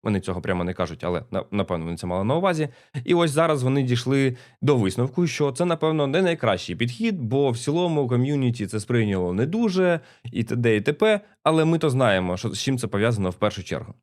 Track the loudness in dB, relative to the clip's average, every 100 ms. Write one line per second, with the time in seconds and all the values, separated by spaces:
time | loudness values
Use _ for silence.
0 | 0 -2 -2 -6 -2 -2 -2 -4 -6 -4
1 | -4 -4 -4 -8 -4 -4 -2 -4 -4 -6
2 | -4 -2 -2 0 0 -2 -4 -8 _ -10
3 | 0 2 4 2 2 2 2 2 2 0
4 | 2 2 0 -2 -14 _ 2 4 2 0
5 | -2 0 -2 0 -2 0 -2 0 0 0
6 | 0 2 0 2 0 0 -4 -4 -4 -2
7 | -2 -2 -2 2 2 0 -2 0 0 0
8 | 0 0 0 0 0 -2 -4 -6 -2 0
9 | 2 0 0 0 -2 0 0 2 2 0
10 | -4 _ -10 -6 -2 0 2 4 2 2
11 | 2 2 -2 _ 0 2 4 2 2 2
12 | 4 4 0 -4 -4 -4 -2 -2 -2 0
13 | 0 0 -2 0 -2 -2 -8 -8 -8 -18